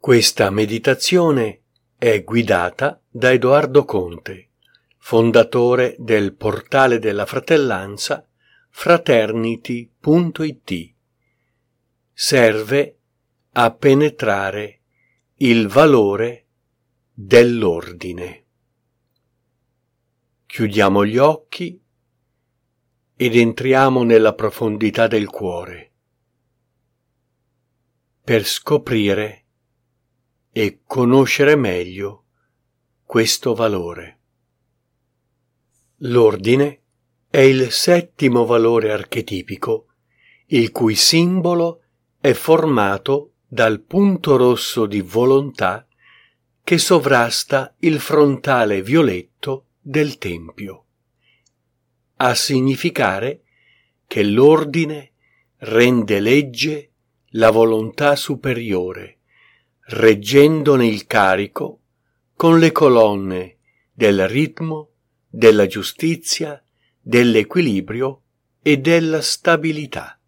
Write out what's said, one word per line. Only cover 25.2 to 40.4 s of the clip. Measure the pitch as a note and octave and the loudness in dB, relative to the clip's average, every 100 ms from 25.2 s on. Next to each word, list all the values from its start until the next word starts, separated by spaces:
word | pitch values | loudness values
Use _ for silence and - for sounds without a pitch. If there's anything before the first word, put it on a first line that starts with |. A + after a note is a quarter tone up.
| G2+ | -4
cuore | - G2 F2 F#2 F2 - _ _ _ _ _ _ _ _ _ _ _ _ _ _ _ _ _ _ _ _ _ _ _ | -8 -8 -8 -12 -18 -20 _ _ _ _ _ _ _ _ _ _ _ _ _ _ _ _ _ _ _ _ _ _ _
per | - A#2 G2+ | -2 -2 0
scoprire | - - D3+ - A#2+ G2+ G2 G#2+ - _ _ _ _ _ _ _ _ _ _ _ | -8 -2 -4 -2 -2 0 -2 -4 -12 _ _ _ _ _ _ _ _ _ _ _
e | - G#2 - _ | -6 -6 -6 _
conoscere | - A#2+ C3 C3+ - C#3+ D3+ | -2 2 4 2 2 2 2
meglio | A2+ F2+ F2+ F#2 G2+ G#2+ _ _ _ _ _ _ _ _ _ | 0 -4 -8 -10 -12 -14 _ _ _ _ _ _ _ _ _
questo | A#2+ A2 - - | -2 0 -2 -4
valore. | A2 A2+ G2+ E2+ E2 F2 _ _ _ _ _ _ _ _ _ _ _ _ _ _ _ _ _ _ _ | -2 -2 -4 -8 -12 -18 _ _ _ _ _ _ _ _ _ _ _ _ _ _ _ _ _ _ _
L'ordine | B2+ A#2+ A2+ G2+ G2 B2+ C#3+ C3+ _ _ _ _ _ | -2 4 4 2 0 0 0 -4 _ _ _ _ _
è | D3 | 4
il | C3+ C3 B2+ | 4 4 0
settimo | - - F3 F3 _ C#3 A#2+ | -2 2 0 0 _ 0 2
valore | A2+ A#2 A2+ A#2 A2 | 2 2 2 2 0
archetipico, | G#2+ - A#2+ - G2 - G2 - A2+ _ _ _ _ _ _ | -4 -6 -10 -8 -10 -10 -10 -6 -6 _ _ _ _ _ _